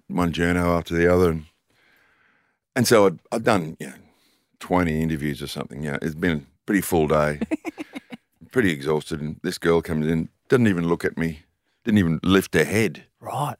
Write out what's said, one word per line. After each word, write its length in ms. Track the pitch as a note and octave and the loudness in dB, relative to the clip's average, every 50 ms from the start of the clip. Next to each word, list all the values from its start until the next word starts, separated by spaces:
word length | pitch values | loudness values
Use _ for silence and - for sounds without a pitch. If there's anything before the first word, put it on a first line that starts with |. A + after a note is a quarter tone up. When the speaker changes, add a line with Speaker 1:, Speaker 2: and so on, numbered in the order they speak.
| _ - | _ -8
Speaker 1:
one 260 | - E2+ F2 E2+ D2+ | -2 -2 0 0 0
journo 440 | D2+ F2 F2 F2+ F2+ F2 F2 F2 E2+ | 0 0 0 0 0 0 0 0 -2
after 160 | E2 - E2+ | -2 -2 -2
the 160 | E2 E2+ F2 F2+ | 2 2 4 4
other. 180 | F2+ F#2 E2+ | 4 4 2
And, 140 | D#2+ D#2+ D2+ - _ _ _ _ _ _ _ _ _ _ _ _ _ _ _ _ _ _ _ _ _ _ _ _ - | 2 -2 -6 -12 _ _ _ _ _ _ _ _ _ _ _ _ _ _ _ _ _ _ _ _ _ _ _ _ -2
and 120 | B2+ A#2 - | -2 2 4
so 180 | B2 G#2+ G2+ | 6 6 6
I'd, 140 | F#2+ E2 - _ - | 4 2 0 _ -8
I'd 120 | - A#2 A2+ | -6 -2 0
done, 340 | A#2+ A2 F#2+ E2 D#2 D#2+ - | 2 0 0 0 -4 -10 -12
you 80 | D#2 C2+ | -14 -14
know, 60 | - - - _ _ _ _ _ _ _ _ _ _ - | -16 -18 -20 _ _ _ _ _ _ _ _ _ _ -16
twenty 420 | - - F2+ F2+ F2 E2 D#2 D#2 | -6 -2 0 0 2 2 0 0
interviews 400 | D#2+ D#2+ D#2+ C#2+ C#2 D2+ C#2 B1+ | -2 -2 -2 -4 -4 -6 -6 -6
or 60 | C#2+ C#2 | -8 -10
something. 360 | - D2+ - - - C#2 D#2 | -10 -10 -10 -12 -10 -10 -8
You 80 | D2 | -8
know, 80 | C#2+ - | -8 -6
it's 140 | - E2+ D2+ | -6 -6 -6
been 220 | D#2 F#2 F2+ E2 D2 | -2 -2 -2 -2 -2
a 20 | C#2 - _ _ _ | -4 -10 _ _ _
pretty 160 | - G#2 F#2+ | -2 0 0
full 260 | F2 - F#2 E2 D#2 C#2+ | 0 0 0 2 2 4
day, 320 | D#2 D2+ D2+ D2+ D2+ D2 - - D#4 - - E4+ - - D#4 - - C4+ | 2 2 2 2 -2 -4 -6 -6 -6 -8 -8 -10 -12 -14 -16 -14 -14 -18
Speaker 2:
<laughs> 540 | _ - B3 - _ _ _ _ - - | _ -18 -20 -20 _ _ _ _ -16 -4
Speaker 1:
pretty 200 | - C3 A2+ F#2 | -2 0 2 2
exhausted. 500 | D#2 C#2 C2+ D2 D#2 D2+ - - E2+ D2 | 0 0 -2 -2 -2 -2 -2 -6 -8 -8
And 180 | D2+ D2+ - - - | -8 -8 -10 -6 -6
this 140 | F2 F2 - | -8 -6 -2
girl 240 | - E2+ E2 E2 | 0 2 2 2
comes 260 | D#2+ - D#2+ D#2 D2+ D#2 | 2 -2 -4 -2 0 0
in, 220 | E2 E2 E2 - _ _ _ - | 0 0 -2 -4 _ _ _ 2
doesn't 180 | C#3+ B2+ A#2+ G#2+ | 2 4 4 4
even 200 | F#2+ E2+ E2+ E2+ | 2 2 0 0
look 180 | E2+ E2 - | 0 0 0
at 120 | F2 - - | -4 -2 -2
me, 240 | E2+ E2 D#2 D#2 _ _ _ _ _ _ _ _ - | -4 -4 -4 -6 _ _ _ _ _ _ _ _ -2
didn't 160 | A#2+ G#2+ G#2 | 2 4 4
even 200 | F2+ E2 D#2+ C#2 - | 4 4 2 0 2
lift 300 | F2 F#2+ F#2+ F2+ - - | 2 2 2 2 2 2
her 100 | E2+ D2+ | 0 2
head. 380 | - F2+ A2 A2+ F#2 C#2+ - - _ _ _ | 2 2 0 0 0 -4 -8 -18 _ _ _
Speaker 2:
Right. 360 | A#2+ A#2+ - C3+ D3 C#3 A#2+ - | -12 -8 -6 -4 -4 -6 -6 -6